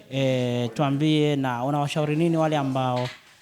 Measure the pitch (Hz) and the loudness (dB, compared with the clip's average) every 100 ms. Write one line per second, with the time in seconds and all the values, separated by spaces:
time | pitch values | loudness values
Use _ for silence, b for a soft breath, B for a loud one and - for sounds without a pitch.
0 | - 135 135 127 123 123 120 - 143 139 | -8 -2 0 0 0 -2 -2 -2 0 2
1 | 156 156 147 143 135 120 131 147 143 160 | 2 4 2 2 -2 -2 -2 -2 -2 -2
2 | 151 151 170 160 156 151 135 131 127 123 | 0 0 2 2 2 0 0 0 0 0
3 | 127 - B B | -4 -8 B B